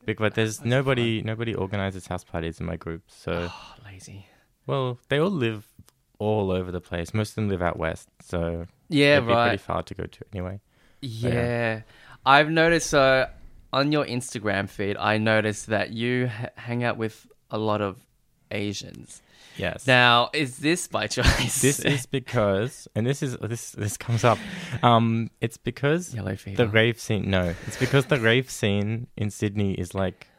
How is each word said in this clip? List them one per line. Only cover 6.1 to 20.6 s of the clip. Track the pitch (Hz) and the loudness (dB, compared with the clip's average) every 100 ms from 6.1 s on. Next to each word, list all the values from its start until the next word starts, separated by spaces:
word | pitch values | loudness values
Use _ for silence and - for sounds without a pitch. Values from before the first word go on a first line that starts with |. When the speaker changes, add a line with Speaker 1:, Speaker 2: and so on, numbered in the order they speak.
| _ | _
Speaker 1:
all | 104 107 98 | 0 0 2
over | 92 90 | 0 -2
the | 87 | -6
place. | - 87 85 | -6 -6 -4
Most | 110 104 | -4 -4
of | - | -2
them | 104 | -2
live | 92 | 0
out | 87 82 | 0 0
west, | 80 85 - _ | -4 -4 -12 _
so | - 87 85 85 82 _ _ | -8 -4 -2 -4 -8 _ _
Speaker 2:
Yeah, | 147 143 143 | 4 6 6
Speaker 1:
it'd | 117 | 4
be | |
Speaker 2:
right. | 117 120 | 4 4
Speaker 1:
pretty | 101 | 0
far | - 87 | -2 -4
to | 87 | -4
go | - 87 | -10 -10
to | - - | -12 -12
anyway. | 98 90 101 - _ _ _ | -8 -8 -10 -16 _ _ _
But | 131 | -12
Speaker 2:
Yeah. | 110 120 | -4 -2
Speaker 1:
yeah. | 120 120 120 117 110 - - - - 127 | 0 0 0 -2 -4 -8 -20 -20 -4 6
Speaker 2:
I've | 139 151 | 6 6
noticed, | 165 165 170 - | 4 4 2 2
so | 151 135 131 - - - - - | 4 6 4 2 -6 -20 -20 -4
on | 127 143 | 0 2
your | 151 | 2
Instagram | - 120 123 120 104 98 98 | 0 -4 -6 -4 -2 0 -2
feed, | - 101 101 | -2 -4 0
I | 104 107 | 0 2
noticed | 110 110 107 104 - | 4 2 2 -4 -2
that | 104 95 | -2 -2
you | 113 120 127 127 110 | -4 -2 0 -2 -4
h-, | 123 - | -10 -10
hang | 120 120 | -8 -2
out | 120 113 | -2 -2
with | 110 - _ _ _ | -6 -8 _ _ _
a | 110 | -2
lot | 107 107 | 0 0
of | 101 95 _ _ _ _ _ | -2 -4 _ _ _ _ _
Asians. | 104 104 98 87 60 - - _ _ - - | -6 -4 -6 -12 -18 -20 -20 _ _ -20 -6
Speaker 1:
Yes. | 90 - 131 | -6 -4 4
Speaker 2:
Now, | 127 123 120 120 | 6 8 6 4
is | 151 135 | 0 -2
this | 127 | -2